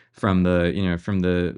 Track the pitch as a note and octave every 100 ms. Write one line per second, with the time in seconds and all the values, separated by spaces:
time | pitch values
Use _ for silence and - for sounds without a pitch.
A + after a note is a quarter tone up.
0 | _ - G#2+ F#2 F2+ F2 E2+ D#2 F#2 F2
1 | - G2 F2+ F2+ F2